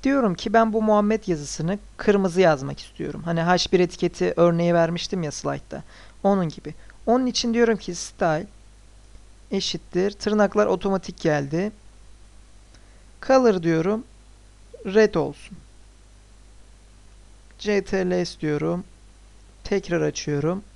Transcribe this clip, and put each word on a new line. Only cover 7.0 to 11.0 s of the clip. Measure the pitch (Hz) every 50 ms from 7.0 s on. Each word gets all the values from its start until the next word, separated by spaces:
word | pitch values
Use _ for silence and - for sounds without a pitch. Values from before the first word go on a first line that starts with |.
| -
Onun | - 233 254 262
için | 254 - - - 240 226
diyorum | 240 233 226 226
ki | - - - 175
style | - - - - - 190 170 156 151 208 - - - - - - - - - - - - - - - - - - - - -
eşittir. | 202 196 190 - - 170 - - - 175 185 202
Tırnaklar | 202 - - 208 214 214 208 196 - 208 208
otomatik | 208 190 185 - 196 196 190